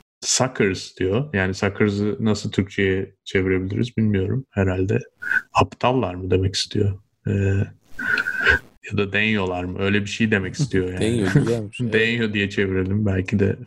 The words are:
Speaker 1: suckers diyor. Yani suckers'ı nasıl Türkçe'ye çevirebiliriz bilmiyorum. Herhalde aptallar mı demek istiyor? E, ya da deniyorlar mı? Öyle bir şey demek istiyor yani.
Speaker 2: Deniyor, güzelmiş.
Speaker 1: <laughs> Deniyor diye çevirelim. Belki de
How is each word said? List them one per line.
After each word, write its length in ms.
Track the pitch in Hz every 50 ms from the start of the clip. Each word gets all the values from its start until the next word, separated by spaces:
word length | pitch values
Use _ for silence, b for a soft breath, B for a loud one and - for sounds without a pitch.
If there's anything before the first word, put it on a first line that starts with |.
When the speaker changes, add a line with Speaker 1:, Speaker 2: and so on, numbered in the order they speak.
| _ _ _ -
Speaker 1:
suckers 760 | - - - - 127 127 - - 110 95 95 - - - - -
diyor. 360 | 92 92 101 120 147 - -
Yani 200 | 95 92 95 95
suckers'ı 600 | - 104 98 101 - 107 104 101 101 104 104 - -
nasıl 300 | 113 110 104 - - 107
Türkçe'ye 640 | - 104 95 - - 101 98 95 95 95 95 - - _ -
çevirebiliriz 720 | - - 95 92 95 95 92 95 98 101 113 117 123 -
bilmiyorum. 500 | 113 110 107 101 95 92 101 117 135 - _
Herhalde 480 | - 101 95 92 90 92 95 101 117 - - - _ - B B B B B B
aptallar 640 | B - - - - - 120 123 131 127 98 90 90
mı 160 | 92 95 95
demek 240 | 98 92 95 98 -
istiyor? 440 | - - - - - 101 101 98 - _ _ _ _ -
E, 60 | 101 101 101 98 98 98 98 104 - - _ _ - - - B B B B B B B B B B B B B - _ _ - -
ya 80 | 101 101
da 140 | 101 95
deniyorlar 520 | 98 104 107 110 107 101 92 92 90 90 90
mı? 140 | 90 - -
Öyle 220 | 98 98 101 104
bir 60 | 101
şey 240 | 101 - - 117 110
demek 240 | 110 98 95 90 -
istiyor 340 | - 143 - - 92 90 90
yani. 80 | 90 92
Speaker 2:
Deniyor, 320 | 107 113 120 113 98 92 120
güzelmiş. 460 | 143 131 117 117 113 104 101 - -
Speaker 1:
<laughs> 120 | 123 110
Deniyor 400 | 110 110 113 113 117 117 113 107
diye 180 | 110 104 101 98
çevirelim. 560 | - 107 98 95 95 95 92 95 101 107 107
Belki 320 | 98 95 113 104 - 110 98
de 180 | 98 101 - - 120